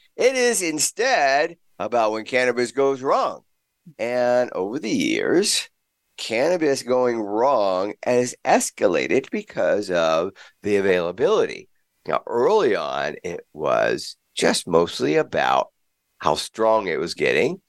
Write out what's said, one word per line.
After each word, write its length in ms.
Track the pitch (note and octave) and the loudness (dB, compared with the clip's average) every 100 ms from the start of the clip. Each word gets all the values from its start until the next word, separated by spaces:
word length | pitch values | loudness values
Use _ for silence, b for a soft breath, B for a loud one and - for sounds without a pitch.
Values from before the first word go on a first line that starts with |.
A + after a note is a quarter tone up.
| _ - | _ 0
It 200 | A#3 C4 | 0 2
is 260 | A#3+ A3 | 0 0
instead 960 | E3+ D#3 - - B3+ G#3+ C#3 C#3 E3+ E3+ _ - | -2 -2 -4 -2 0 2 2 2 0 -4 _ -10
about 340 | G#2+ A#2 A2 | -4 0 0
when 120 | A2 | 0
cannabis 480 | A2 B2+ B2 A#2+ A#2+ | -2 0 2 0 -2
goes 300 | B2 C#3 C3+ | 2 0 0
wrong. 400 | C3+ A3+ G#3 D#2+ _ _ _ _ E3+ - | 0 0 0 -6 _ _ _ _ -18 -8
And 520 | A#2 B2 B2 B2 A#2+ | -4 0 2 2 0
over 240 | - G2 C3 | -2 -4 -4
the 100 | G#3 | -2
years, 800 | A#2+ B1+ G#1+ B1+ D3+ A3 - - _ _ _ _ - | 0 0 0 0 2 2 -2 -6 _ _ _ _ -14
cannabis 640 | - A2+ D#3 F3+ D3+ B2+ | -6 -2 0 0 0 0
going 380 | A#2+ B2+ B2+ A#2 | 0 0 2 0
wrong 720 | G2+ G#2 C3 B2+ G2 F#2 G#2 - | -2 0 2 2 2 0 -2 -4
has 320 | - B2 B2 - | 0 0 0 -2
escalated 880 | C#3 G#3+ - - G2+ D#2+ B1+ A#2 - | 2 2 0 0 2 2 0 0 -2
because 600 | G#3+ - B2+ F2+ G2 F#2+ | -8 -8 -2 0 0 0
of 400 | F2 D#2+ D#2+ F#2+ - B B | 0 2 0 -2 -6 B B
the 140 | G2+ G2+ | 0 2
availability. 920 | G2 F2+ E2+ F#2 D#3+ G#3 F2+ - - _ _ _ - | 2 2 0 0 0 2 0 -4 -16 _ _ _ -4
Now, 140 | - - | -4 -2
early 480 | A#2+ D3 G#3+ C#3+ | 0 2 2 2
on, 420 | F#2 D2 C2+ C#2+ - | 0 -2 -4 -4 -6
it 180 | F2 E2+ - | -10 -10 -12
was 640 | D2+ D2 A1+ A1+ C2 - - _ | -6 0 2 2 0 -6 -16 _
just 320 | - - - - | -2 0 0 2
mostly 500 | E2 F2 - C3 D#3 | 2 2 -2 0 0
about 520 | D#3 D#2 B1+ C2 - _ _ _ _ - | 0 -2 0 0 -2 _ _ _ _ -6
how 160 | - D2 | -2 -2
strong 500 | - - A2 A2 F#2+ | -4 -2 2 2 0
it 120 | C#2+ | -4
was 140 | E2+ | -4
getting 480 | - C#2 C#2 B2+ F3+ | -2 0 2 0 -2